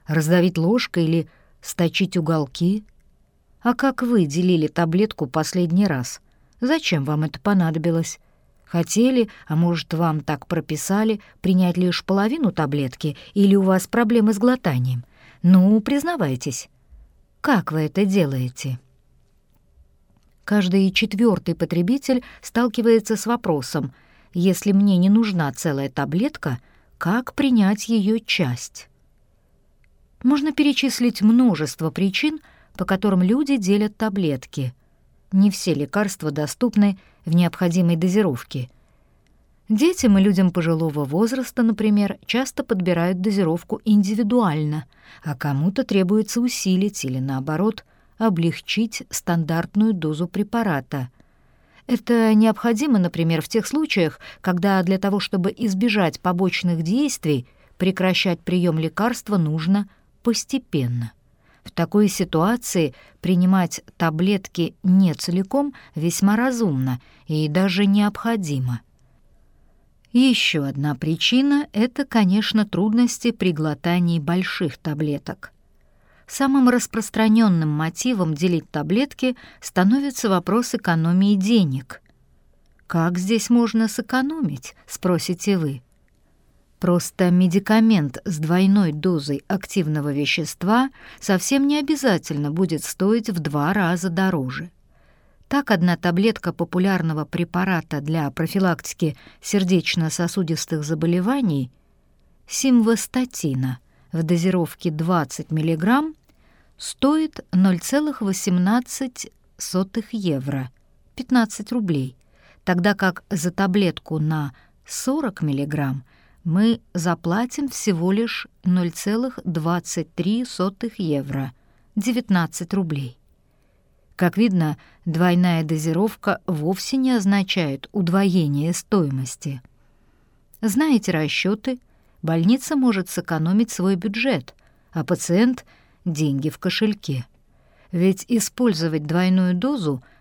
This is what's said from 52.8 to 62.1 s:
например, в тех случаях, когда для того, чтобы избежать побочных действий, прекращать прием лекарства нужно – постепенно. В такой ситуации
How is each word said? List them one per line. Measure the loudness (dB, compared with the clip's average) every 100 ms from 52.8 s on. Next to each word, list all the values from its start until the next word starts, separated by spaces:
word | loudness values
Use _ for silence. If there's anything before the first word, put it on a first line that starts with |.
| 2 2
например, | 2 0 0 0
в | -2
тех | -4 -2
случаях, | -2 -2 0 -2 -4 -20 -8
когда | -4 0 2 2
для | 0 0
того, | 0 -2
чтобы | -2 -2 -2 -2
избежать | -4 0 0 2 0 -2
побочных | -2 0 0 0 -2 0
действий, | 0 0 0 -2 -2 -2 -4 _ _ -4
прекращать | -2 0 0 0 -2 -2
прием | -2 0 0 0
лекарства | -2 -2 -2 -4 -2 0
нужно – | 0 -2 0 0 -2 _ _ _
постепенно. | -2 -2 -4 -6 -4 -4 -2 -4 -6 _ _ _ _ _
В | -10
такой | -4 0 2
ситуации | 2